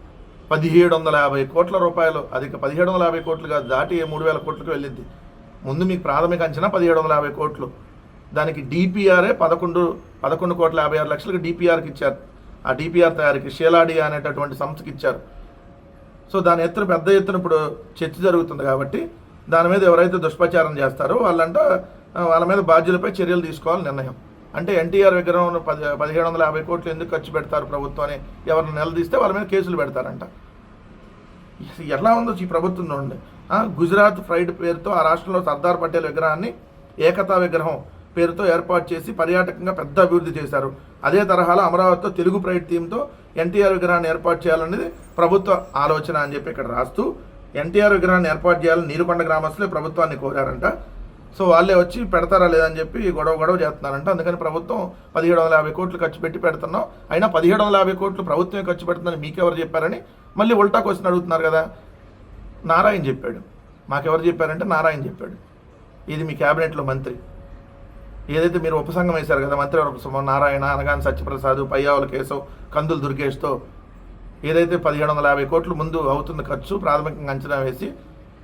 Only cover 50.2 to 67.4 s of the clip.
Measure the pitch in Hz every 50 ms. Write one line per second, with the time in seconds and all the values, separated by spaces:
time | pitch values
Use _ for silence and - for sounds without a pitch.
50.2 | 139 135 143 143 131 135 131 123 120 - - - - - - - - - - -
51.2 | - - - - 196 180 165 165 175 190 190 180 175 175 - 240 240 180 185 170
52.2 | 170 170 196 190 180 175 165 160 160 160 160 160 160 - - 233 220 185 165 156
53.2 | 151 160 160 156 156 160 185 180 165 151 147 - 151 143 139 139 151 190 190 175
54.2 | 160 180 175 165 160 160 156 165 165 - 233 220 180 175 - - - - - 160
55.2 | 160 170 175 170 165 160 160 156 156 151 156 - 185 180 175 175 170 160 156 -
56.2 | 170 165 151 175 - 170 160 151 - - 165 214 220 - - - - - - 170
57.2 | 208 214 175 160 160 170 202 214 208 208 202 196 190 185 190 185 190 196 190 185
58.2 | 185 175 147 160 180 185 208 202 190 180 180 175 170 165 180 175 170 175 170 156
59.2 | 147 151 151 - 180 175 165 165 165 165 - 160 156 175 214 - - - - -
60.2 | - - - - 214 226 233 208 208 202 202 226 220 214 196 185 196 190 180 180
61.2 | 175 175 170 160 160 160 160 160 160 156 - - - - - - - - - -
62.2 | - - - - - - - - - 160 165 170 196 208 208 185 151 135 131 127
63.2 | - - - 92 - - - - - - - - - - 139 143 143 160 156 165
64.2 | 160 175 170 160 160 151 156 175 - 208 170 156 160 165 151 143 - - - -
65.2 | - - - - - - - - - - - - - - - - - - 151 156
66.2 | 160 156 147 - 156 143 151 160 165 156 156 151 143 135 131 135 135 127 123 120
67.2 | - - - -